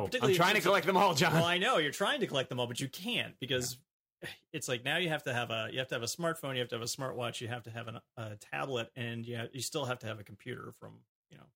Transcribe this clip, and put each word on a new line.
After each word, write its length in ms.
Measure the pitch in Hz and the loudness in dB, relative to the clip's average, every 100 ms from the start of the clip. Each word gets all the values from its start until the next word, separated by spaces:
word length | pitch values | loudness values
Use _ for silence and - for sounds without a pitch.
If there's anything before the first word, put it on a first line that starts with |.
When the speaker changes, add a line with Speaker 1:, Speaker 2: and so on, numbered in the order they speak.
Speaker 1:
I'm 40 | 98 | 2
Speaker 2:
particularly 300 | 247 127 185 | 2 4 6
Speaker 1:
trying 140 | 170 | 6
to 40 | 208 | 6
Speaker 2:
since 80 | 180 | 6
Speaker 1:
collect 200 | 196 170 | 4 6
them 100 | 185 | 6
all, 200 | 196 151 | 6 6
John. 180 | 170 | 6
Speaker 2:
Well, 100 | 160 | 6
I 140 | 170 175 | 4 4
know, 220 | 214 226 | 4 4
you're 120 | 147 | 2
trying 280 | - 202 285 | 2 0 0
to 80 | 202 | 0
collect 200 | 139 127 | 0 -2
them 100 | 127 | -2
all, 80 | 120 | -2
but 120 | 120 | -2
you 80 | 135 | -6
can't 460 | - 190 208 117 - | -6 -4 -4 -4 -6
because 360 | 123 131 123 - _ _ _ _ | -2 0 0 -6 _ _ _ _
Speaker 3:
Yeah. 80 | 165 - _ | -14 -14 _
Speaker 2:
it's 140 | 156 - | -8 -4
like 180 | 123 127 | -4 -2
now 120 | 160 | 0
you 120 | 180 | 0
have 140 | 156 | -2
to 100 | - | -2
have 160 | 120 120 | -2 -2
a, 200 | 113 110 | -2 -4
you 80 | 117 | -4
have 80 | 131 | -4
to 80 | 135 | -4
have 80 | |
a 20 | 113 | -4
smartphone, 480 | - 170 160 143 | -2 -2 -2 -4
you 60 | 127 | -2
have 100 | 117 | -2
to 60 | 117 | -4
have 80 | |
a 20 | 117 | -4
smartwatch, 560 | - 131 120 117 - | -4 -6 -4 -6 -6
you 60 | 113 | -8
have 160 | 120 | -8
to 80 | 113 | -10
have 160 | 117 113 | -10 -10
an, 120 | 117 _ - | -12 _ -12
a 180 | 110 104 | -12 -12
tablet, 560 | - 143 143 123 113 - | -10 -6 -4 -4 -4 -6
and 300 | 117 117 117 | -6 -6 -6
you 100 | 117 | -6
ha-, 100 | 117 | -6
you 100 | 135 | -6
still 240 | 113 156 131 | -6 -4 -4
have 120 | 123 | -4
to 60 | 110 | -6
have 120 | 107 | -8
a 40 | |
computer 500 | 101 104 123 120 - 113 | -10 -16 -12 -10 -12 -16
from, 120 | 110 110 _ _ _ | -18 -20 _ _ _
you 60 | - | -20
know, 60 | 64 | -20